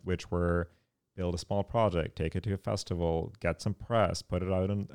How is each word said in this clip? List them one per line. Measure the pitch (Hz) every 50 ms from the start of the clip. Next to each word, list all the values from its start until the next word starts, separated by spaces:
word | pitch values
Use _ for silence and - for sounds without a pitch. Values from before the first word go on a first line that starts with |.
| -
which | 92 90 87 - -
were | - 87 87 87 85 85 85 - - _ _ _ _ _ _ _ _
build | - 90 87 87
a | 92
small | - - 101 101 95
project, | - - 117 110 104 87 85 - - -
take | - 80 80 -
it | 95 -
to | 107 98
a | 95
festival, | - - 104 95 - - 95 85 85 82 82 82 82 82 - -
get | - 85 85 -
some | - 107 98
press, | - - - 117 113 101 85 85 -
put | - - 90 90
it | 90 92
out | 95 92 92 95
in, | 101 101 98 -